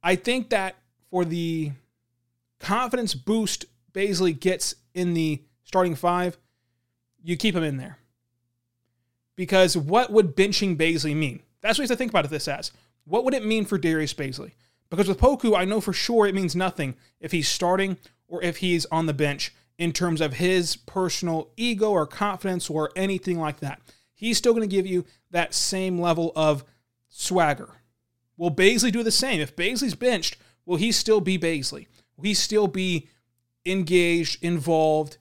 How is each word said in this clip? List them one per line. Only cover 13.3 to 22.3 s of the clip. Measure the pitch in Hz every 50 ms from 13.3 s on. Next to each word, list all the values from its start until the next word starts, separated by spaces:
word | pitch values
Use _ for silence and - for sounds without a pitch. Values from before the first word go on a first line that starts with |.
| 269
it | 262 214
mean | 214 220 220 202
for | - 208
Darius | 175 139 170 160 160 156 143 -
Bazley? | - 143 135 127 123 - - _ _ _ _ _ _ _ _
Because | - 170 202
with | 180 190 -
Poku, | 214 262 285 233 - 233 208
I | 185 185
know | 190 208 220
for | - - 180
sure | - - - 240 226 208
it | 202 190
means | 196 190 165 131
nothing | 175 185 185 180 - 151 135 127 _ _ _ _ _
if | - 156
he's | - 170 147
starting | - - - 185 175 185 190 196 190 185 - _ - _ _ _
or | _ - 175
if | 180 175 165
he's | - 185 185 175 165 139
on | - 160 160 165
the | 160 147
bench | 139 151 147 143 143 - - _ _ _ _ _
in | - 170 170
terms | 165 - 175 175 165 151
of | 160 151 131
his | 120 180 185 185 185 180 156 -
personal | - _ - - 190 185 175 - - - 175 165 160 156 - _
ego | - 226 240 233 196 220 214
or | 202 175 151
confidence | 147 - - 202 208